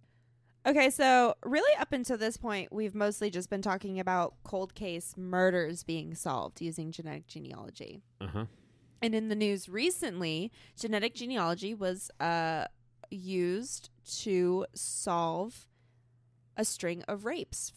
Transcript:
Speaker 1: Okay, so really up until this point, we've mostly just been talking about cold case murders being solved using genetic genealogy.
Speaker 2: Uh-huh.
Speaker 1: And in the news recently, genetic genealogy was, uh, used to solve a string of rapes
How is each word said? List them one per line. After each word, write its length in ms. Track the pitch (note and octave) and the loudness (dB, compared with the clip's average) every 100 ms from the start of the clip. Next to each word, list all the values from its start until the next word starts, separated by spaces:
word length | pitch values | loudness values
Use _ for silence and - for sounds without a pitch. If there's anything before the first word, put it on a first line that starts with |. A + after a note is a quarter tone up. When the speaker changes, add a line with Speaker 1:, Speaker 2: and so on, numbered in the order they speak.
| _ _ _ _ _ _ | _ _ _ _ _ _
Speaker 1:
Okay, 280 | - D4 C4 | 4 6 6
so 420 | - C4 B3+ A#3+ - | 6 8 8 8 4
really 320 | - D4+ C5 D5+ | 0 4 6 4
up 120 | - | 2
until 280 | C4+ A#3+ A3+ | -2 -2 -2
this 180 | A3 - | -2 -2
point, 340 | A#3 G3+ - | -4 -2 -4
we've 220 | G#3+ G#3+ | -4 -4
mostly 380 | G#3 G#3 G#3 G#3 | 2 0 2 -2
just 180 | F3 F3+ | -2 -4
been 140 | G3 | -2
talking 360 | G3+ F#3+ G3+ F#3+ | -2 -2 -2 -4
about 360 | F#3 F#3 E3+ - | 0 2 2 -2
cold 320 | - F#3+ F#3+ - | -6 -4 -4 -6
case 400 | G3+ E3+ - - | -8 -6 -8 -8
murders 640 | F#3 F3+ F#3 F3+ D#3+ E3+ | -2 6 6 6 2 -2
being 320 | - E3 D#3 | -4 -4 -4
solved 480 | E3 E3+ B2+ D#2 - | -6 -2 -2 -2 -6
using 300 | E3+ D#3+ D#3+ | -8 -6 -8
genetic 340 | D#3+ D#3+ D3 - | -8 -10 -10 -12
genealogy. 800 | D#3 D3 - A2 - - - _ _ | -16 -14 -14 -16 -14 -16 -16 _ _
Speaker 2:
Uh-huh. 240 | F#2+ G#2 A2 - _ _ _ - | -6 -6 -6 -10 _ _ _ -4
Speaker 1:
And 140 | A#3 A3 | 0 0
in 140 | A3 | 0
the 60 | G#3+ | 2
news 320 | G#3 G3 F#3 | 2 0 -4
recently, 840 | G3 E4 F4+ C#4 F3+ E3 D#3 A3 - - - | 0 0 0 -2 -2 -2 -2 -4 -8 -20 -8
genetic 360 | A3+ G#3+ A3+ A#3 | -2 0 0 -2
genealogy 580 | A#3+ B3+ E3+ F3 G3 | -4 0 0 0 -4
was, 380 | A3 F#3+ F#3 - - | -4 -4 -4 -8 -4
uh, 460 | E3 E3+ D#3+ D#3+ - - _ _ - | 0 0 0 -2 -4 -10 _ _ -14
used 800 | G3 F#3 F#3 F3 F#3+ B3+ - - _ - - | -12 -4 0 0 0 -4 -10 -12 _ -12 -8
to 480 | A3 F#3 F3+ F#3 - - | 0 2 4 2 -2 -6
solve 880 | - - G3+ E3+ E3 E3 G#3+ - - _ _ _ _ _ _ _ _ - | -6 -4 -2 0 0 -2 -4 -8 -20 _ _ _ _ _ _ _ _ -4
a 80 | A3 | -2
string 360 | - F3 F3 - | -2 -4 -4 -6
of 160 | G3+ | -4
rapes 480 | G#3+ E4 - - - | -4 -6 -6 -8 -8